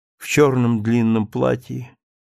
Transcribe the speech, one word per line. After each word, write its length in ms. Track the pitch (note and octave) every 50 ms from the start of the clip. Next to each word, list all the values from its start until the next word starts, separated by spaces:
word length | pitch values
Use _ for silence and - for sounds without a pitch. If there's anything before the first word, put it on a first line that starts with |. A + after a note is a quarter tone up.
| _ _ _ _
в 80 | -
черном 560 | - - D3 D3 C3+ B2+ B2+ A#2+ A#2 A#2 G#2+ G#2
длинном 420 | A2+ A#2 A#2+ A2+ A2+ A2+ A2 G#2
платье, 720 | G#2 - B2 B2+ B2+ B2+ B2+ - - B2 B2+ B2 - _ _ _ _ _ _ _ _ _